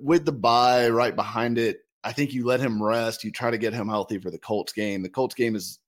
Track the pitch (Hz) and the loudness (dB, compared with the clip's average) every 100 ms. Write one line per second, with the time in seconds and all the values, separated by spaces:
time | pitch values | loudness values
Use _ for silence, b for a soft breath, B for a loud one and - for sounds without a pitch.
0 | 139 170 156 135 117 120 123 123 120 117 | 2 2 2 0 4 6 6 6 4 4
1 | 120 104 98 113 117 117 113 - _ _ | 2 0 -4 -2 0 0 0 -2 _ _
2 | 104 120 139 123 120 127 131 107 107 117 | -8 -4 -4 -2 0 2 0 0 0 2
3 | 113 110 107 - 120 117 113 113 104 107 | 0 -4 -8 -4 -2 0 -2 -2 -2 -2
4 | 98 101 90 85 - 107 - - 107 98 | -2 -4 -6 -10 -4 -4 -4 -4 -4 -4
5 | 92 131 127 - 117 107 92 - | -6 -2 -4 0 -2 -2 -6 -14